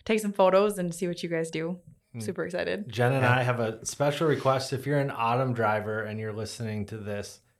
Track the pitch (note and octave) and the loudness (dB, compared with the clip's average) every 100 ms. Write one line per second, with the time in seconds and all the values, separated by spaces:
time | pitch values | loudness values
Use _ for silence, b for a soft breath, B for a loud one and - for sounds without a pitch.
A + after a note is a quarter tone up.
0 | - A3 G#3 G3+ F#3 F#3+ G#3 F#3+ F3 E3 | 0 0 2 4 6 8 6 2 -4 -4
1 | F3+ F3 E3+ E3 E3 D#3+ E3 F3+ - - | -4 -4 -4 -2 -2 -4 -4 -6 -12 -20
2 | _ A#2+ A2 F3 F2 F3 F2 F#2+ - G#2 | _ -8 -6 -6 -4 -4 -2 -4 -4 0
3 | B2 C3+ B2+ B2+ B2 A#2 A2 A2 - - | 2 4 4 4 2 0 -2 -4 -8 -2
4 | C#3+ D3 D#3+ C#3+ C3+ C3+ - C3 C#3 D3 | 0 2 2 2 2 0 -2 -4 0 0
5 | C#3 - A#2 B2 C3 A#2+ G#2+ G#2+ G#2 G#2+ | 0 0 0 2 0 2 2 2 -2 -4
6 | G#2+ G#2+ A2 G#2 G#2 - A2+ G#2+ G2+ A2 | -4 -6 -6 -6 -8 -6 -6 -4 -6 -8
7 | G2+ G2+ G2+ - _ | -6 -6 -8 -16 _